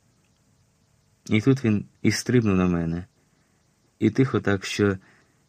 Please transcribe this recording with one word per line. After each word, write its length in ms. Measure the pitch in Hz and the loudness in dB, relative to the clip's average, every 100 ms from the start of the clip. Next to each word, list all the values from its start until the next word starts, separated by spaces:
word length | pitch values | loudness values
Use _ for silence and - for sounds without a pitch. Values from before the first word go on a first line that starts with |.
| _ _ _ _ _ _ _ _ _ _ _ _ - | _ _ _ _ _ _ _ _ _ _ _ _ -4
і 160 | 107 | -2
тут 220 | 135 135 | 2 0
він 220 | 113 104 - _ | 0 -2 -4 _
і 100 | 113 | -2
стрибнув 440 | - - 123 110 92 | -2 0 0 2 2
на 120 | 90 | 2
мене. 380 | 85 82 85 90 _ _ _ _ _ _ _ _ - | 0 -2 -6 -10 _ _ _ _ _ _ _ _ -2
І 100 | 110 | 0
тихо 300 | 104 131 107 | 2 0 0
так, 260 | 101 101 - | 0 -2 -2
що 320 | - 101 95 _ _ _ _ | -2 0 -2 _ _ _ _